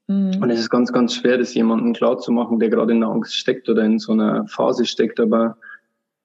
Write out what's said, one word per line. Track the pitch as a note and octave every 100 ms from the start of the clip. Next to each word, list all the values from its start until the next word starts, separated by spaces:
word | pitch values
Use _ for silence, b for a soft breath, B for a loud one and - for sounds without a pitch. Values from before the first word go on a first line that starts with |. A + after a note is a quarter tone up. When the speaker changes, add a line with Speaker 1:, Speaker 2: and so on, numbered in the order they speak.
| -
Speaker 1:
Mhm. | G3 F#3+ F#3
Speaker 2:
Und | A#2+
es | A#2
ist | A2+
ganz, | B2 A#2+
ganz | B2+ A#2 -
schwer, | B2 B2
das | A#2
jemandem | A#2+ A2+ A2+ A#2
klarzumachen, | A2+ A#2 B2 - A#2+ A#2 A2+
der | A2
gerade | A#2 A2+
in | A#2
der | A2+
Angst | A#2 G#2+
steckt | - - B2 -
oder | A2
in | G#2+ A2+
so | A2
einer | A2 G#2+ A2 A2
Phase | - B2 B2
steckt. | A2+ - A2+ -
Aber | A2 A2+ A2+ - B B B _ _ _